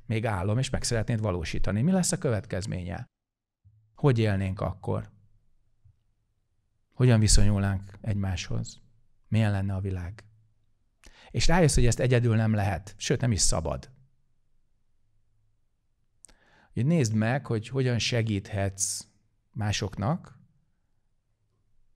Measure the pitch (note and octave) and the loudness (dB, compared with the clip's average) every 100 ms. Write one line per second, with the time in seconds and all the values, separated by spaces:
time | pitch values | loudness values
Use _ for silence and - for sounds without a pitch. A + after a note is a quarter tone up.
0 | - A2 A2+ G2+ G2 G#2+ C3 - - A2+ | -6 -4 -2 -2 -2 -2 -2 -4 -2 -2
1 | G#2+ A2+ G#2+ F2+ D2+ - - G2 D3 F#3+ | -2 -2 -2 -2 -2 0 0 2 2 2
2 | F3 D#3 C#3+ G#2+ - G2 G2+ F#2+ F2 F2 | 0 -2 -2 -2 -4 -6 -6 -8 -8 -10
3 | A#2+ _ _ _ _ _ _ _ _ - | -12 _ _ _ _ _ _ _ _ 0
4 | D3 A#2 A2 G2 F#2+ F#2 G2 F#2+ - G2+ | 2 4 2 0 -2 -4 -6 -6 -6 -6
5 | G#2+ - _ _ _ _ _ _ _ _ | -8 -16 _ _ _ _ _ _ _ _
6 | _ _ _ _ _ _ _ _ _ - | _ _ _ _ _ _ _ _ _ 2
7 | B2+ A2+ G#2+ - G#2 G2+ G2 F#2+ G2 - | 4 6 8 8 8 4 0 -2 -8 -10
8 | - G2+ G2 F2 - A2+ A2 - - _ | -6 -4 -2 -4 -6 -6 -6 -12 -20 _
9 | _ _ - G#2+ G#2+ G2+ G2 F#2+ G2 F#2 | _ _ -4 0 0 0 -2 -4 -4 -6
10 | F2 A2 - _ _ _ _ _ _ _ | -8 -14 -20 _ _ _ _ _ _ _
11 | - - - - - A2+ C3+ C3 A#2+ A2 | -20 -20 -10 2 4 6 6 6 4 4
12 | B2 B2 A#2+ A2 A2 G#2+ G2+ G2 - - | 2 2 2 2 2 2 0 -4 -8 -8
13 | - B2+ A#2+ G#2+ - - E2 C2 - - | -4 -2 0 0 2 0 -2 -6 -10 -20
14 | - _ _ _ _ _ _ _ _ _ | -20 _ _ _ _ _ _ _ _ _
15 | _ _ _ _ _ _ _ _ _ _ | _ _ _ _ _ _ _ _ _ _
16 | _ _ - _ _ _ _ - C3 E3+ | _ _ -20 _ _ _ _ -4 0 0
17 | A2+ A2 A2 C3+ C3+ A2+ - C3+ B2+ A#2+ | 0 0 0 -2 -4 -6 -6 -4 -2 -2
18 | - A#2+ A2 G2+ - G2+ G2 G2 - - | -2 -2 -2 -4 -4 -4 -4 -4 -6 -6
19 | - _ _ _ _ - G#2+ G2+ G2 - | -14 _ _ _ _ -6 -4 -4 -6 -4
20 | G2+ F3 - - _ _ _ _ _ _ | -4 -4 -8 -20 _ _ _ _ _ _
21 | _ _ _ _ _ _ _ _ _ | _ _ _ _ _ _ _ _ _